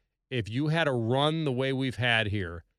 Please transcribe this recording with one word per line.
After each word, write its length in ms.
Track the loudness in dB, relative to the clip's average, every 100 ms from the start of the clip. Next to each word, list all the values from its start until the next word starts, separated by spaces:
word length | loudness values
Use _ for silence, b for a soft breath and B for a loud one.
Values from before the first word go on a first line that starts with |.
| _ _ -8
if 200 | -6 -4
you 160 | -2 0
had 200 | 2 2
a 40 |
run 520 | 2 2 2 2 2
the 80 | 0
way 200 | -2 -2
we've 240 | -2 -2 0
had 300 | 2 2 2
here 380 | -2 -4 -8 -16